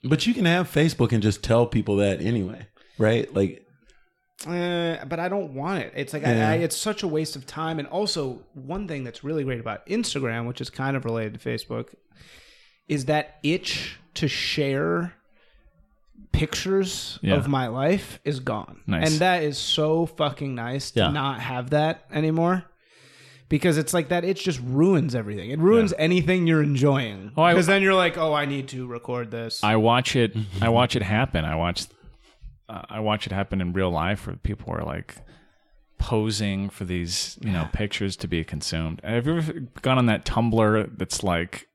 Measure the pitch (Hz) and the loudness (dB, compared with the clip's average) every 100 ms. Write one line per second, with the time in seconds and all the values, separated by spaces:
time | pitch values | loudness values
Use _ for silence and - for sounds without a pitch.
0 | 131 151 - 240 180 175 180 - 160 - | 0 0 2 2 4 2 2 2 2 2
1 | 117 117 107 101 - 117 120 113 101 101 | 2 4 2 0 2 2 4 2 2 2
2 | 101 92 82 117 92 - 104 _ _ - | 2 2 0 -2 -2 -8 -16 _ _ 0
3 | 110 113 - - 98 - _ _ _ _ | 2 2 0 2 0 0 _ _ _ _
4 | _ _ _ _ - 175 175 175 170 165 | _ _ _ _ -8 -4 -2 -2 -2 -4
5 | 139 165 180 202 170 135 147 196 113 - | -6 -4 -4 -4 -6 -6 -4 -4 -6 -6
6 | 139 156 120 113 110 165 170 - 214 208 | -6 -4 0 2 4 2 0 -2 -4 -4
7 | 190 156 151 147 127 - 160 160 143 175 | -2 -2 -4 -8 -14 -8 -6 -6 -6 -4
8 | 208 - 139 123 - 147 131 185 202 147 | -4 -2 -4 -8 -16 -18 -10 -8 -6 -8
9 | 123 113 143 156 135 123 113 101 - 208 | -8 -10 -6 -4 -2 -4 -6 -8 -4 -4
10 | 226 143 131 113 117 123 127 - 135 139 | -2 -2 -2 -2 -4 -6 -10 -6 -4 -2
11 | 120 113 110 113 - 113 - 117 117 - | -2 -4 -4 -6 -6 -6 -6 -8 -8 -14
12 | _ _ - - - - _ _ _ 151 | _ _ -20 -20 -20 -20 _ _ _ -4
13 | 131 151 147 - 143 175 - - - - | 0 0 -2 -4 -2 -2 -2 -6 -8 -14
14 | _ - 151 - - - 139 135 160 170 | _ -4 -2 -2 -4 -2 0 0 0 0
15 | 175 - _ _ _ _ _ _ _ _ | -2 -8 _ _ _ _ _ _ _ _
16 | _ - - - 151 - 190 190 190 - | _ -20 -2 0 0 -2 0 0 0 -4
17 | - - - 95 123 139 123 120 143 196 | -10 -6 0 2 2 0 0 -2 0 0
18 | - - - 139 127 110 - - - 165 | -2 -10 -6 -6 -4 -6 -8 -12 -4 0
19 | 156 156 185 180 151 135 - - 151 165 | 2 2 2 2 0 -4 -2 0 2 2
20 | 165 - 147 139 139 123 117 135 - - | 0 0 -4 -2 -6 -6 -6 -6 -4 0
21 | 92 147 135 135 123 127 123 147 156 165 | 2 2 -2 -4 -6 -6 0 2 2 -2
22 | - 151 156 160 170 185 - _ _ _ | -6 -2 0 2 2 2 -2 _ _ _
23 | - - - - _ 151 180 151 156 180 | -20 -20 -20 -20 _ 0 2 2 2 -2
24 | 151 175 170 190 - 135 123 131 175 180 | 0 -2 0 -2 -2 -4 -2 4 6 4
25 | 139 123 104 104 95 143 170 226 214 - | 2 -2 -4 -6 -6 2 6 6 4 2
26 | 156 180 151 185 165 160 147 139 143 135 | 2 4 4 2 4 4 4 4 4 4
27 | 120 101 98 127 165 175 170 196 190 190 | 0 -8 -8 4 6 6 6 4 6 6
28 | 180 175 160 147 147 139 131 127 127 120 | 4 2 0 2 0 -4 -6 -8 -8 -10
29 | - 123 117 117 117 113 104 110 110 120 | -6 -6 -4 -6 -8 0 4 6 6 4
30 | 127 131 117 113 104 92 113 117 123 131 | 4 2 2 0 -6 0 4 4 4 2
31 | 98 107 127 - 78 78 85 87 - _ | 0 0 2 0 -2 0 0 -2 -8 _
32 | - - _ _ - - _ 104 - 107 | -20 -20 _ _ -20 -20 _ -16 -12 -4
33 | 107 107 - 95 98 98 90 90 92 85 | 0 0 0 -4 -2 -2 -2 0 0 2
34 | 82 101 - 90 - 104 - 82 78 78 | 0 -2 -6 -6 -6 -6 -6 -6 -4 -8
35 | - - - - _ _ _ _ _ _ | -10 -16 -20 -20 _ _ _ _ _ _
36 | - 113 110 104 104 98 98 - 92 90 | 0 0 0 0 -2 -2 -4 -6 -4 -4
37 | 85 90 - - - 90 80 - 104 - | -2 -4 -6 -6 -2 -2 -2 -2 -4 -2
38 | 98 92 87 85 80 73 - 82 80 82 | -4 -4 -4 -4 -4 -6 -4 -4 -4 -6
39 | 82 117 127 165 160 - 123 - - 131 | -4 -2 0 0 -2 -6 -12 -6 0 2
40 | 120 107 - - 117 113 107 107 107 - | 4 2 0 0 2 4 4 4 0 -6
41 | 92 - 101 85 87 - - | -6 -4 0 0 -2 -8 -18